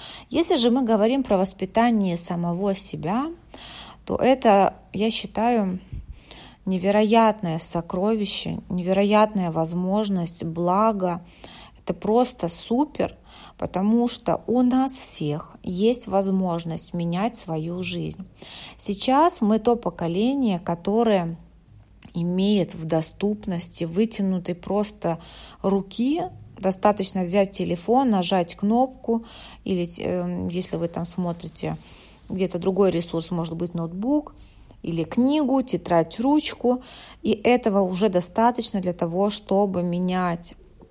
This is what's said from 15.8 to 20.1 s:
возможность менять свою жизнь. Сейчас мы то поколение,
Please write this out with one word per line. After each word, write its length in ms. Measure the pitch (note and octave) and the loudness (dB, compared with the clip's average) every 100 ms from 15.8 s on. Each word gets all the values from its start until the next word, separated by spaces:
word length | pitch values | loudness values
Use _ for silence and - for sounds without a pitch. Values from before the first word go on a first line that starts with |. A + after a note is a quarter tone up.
| A3 B3+ G#3 | 2 2 0
возможность 880 | F#3+ G3 F#3+ F#3 E3+ E3 D#3+ - | 0 2 0 0 -2 -4 -8 -6
менять 420 | F3 E3+ F3 E3+ E3 | -4 -2 -2 -2 -4
свою 460 | - D#3+ E3 F3+ | -6 -6 -4 -6
жизнь. 420 | F3+ F3+ D#3 D#3+ F#3 - - - - - | -6 -6 -6 -10 -16 -18 -20 -18 -18 -10
Сейчас 640 | - G3 - C4+ E4+ - | -6 -2 2 4 4 4
мы 180 | G#3 A3 | 2 2
то 180 | A3+ A#3 | 2 0
поколение, 800 | F3+ F3 E3+ | -2 -4 -4